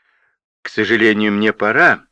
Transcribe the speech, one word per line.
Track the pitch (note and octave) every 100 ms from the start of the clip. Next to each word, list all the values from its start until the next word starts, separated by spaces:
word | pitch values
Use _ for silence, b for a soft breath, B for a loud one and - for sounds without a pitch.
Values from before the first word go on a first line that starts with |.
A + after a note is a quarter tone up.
| _ _ _ _ _ _
«К | -
сожалению, | - G2+ A2+ A2 G#2+ G#2+
мне | G2+ G#2+
пора, | - G#2 C3 E3+ G#2+ _